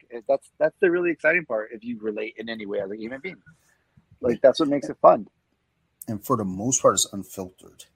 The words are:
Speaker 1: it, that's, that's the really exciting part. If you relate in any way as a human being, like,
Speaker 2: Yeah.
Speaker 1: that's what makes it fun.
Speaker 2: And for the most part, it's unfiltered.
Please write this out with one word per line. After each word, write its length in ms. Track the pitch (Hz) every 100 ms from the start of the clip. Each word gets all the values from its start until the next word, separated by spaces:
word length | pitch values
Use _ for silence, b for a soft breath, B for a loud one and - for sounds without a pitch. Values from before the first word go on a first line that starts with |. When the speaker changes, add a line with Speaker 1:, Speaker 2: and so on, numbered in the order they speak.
| _
Speaker 1:
it, 140 | 120 120
that's, 240 | 139 - -
that's 160 | 156 -
the 100 | 180
really 200 | 180 175
exciting 340 | 151 156 175 156
part. 240 | 110 110
If 120 | 113
you 160 | 117 113
relate 340 | 107 107 110 113
in 120 | 113
any 160 | 113 101
way 140 | 101
as 100 | 98
a 60 | 110
human 240 | 110 135
being, 160 | 190 - _ _ _ _ _ _ _ _
like, 140 | 123 117
Speaker 2:
Yeah. 40 |
Speaker 1:
that's 180 | 131 -
what 100 | 147
makes 200 | 143 -
it 80 | -
fun. 260 | 160 147 98 _ _ _ _ _ _ _ -
Speaker 2:
And 160 | 104 -
for 100 | 120
the 100 | 95
most 360 | 92 120 131
part, 140 | 131 95
it's 160 | -
unfiltered. 720 | 98 95 - 92 - - - -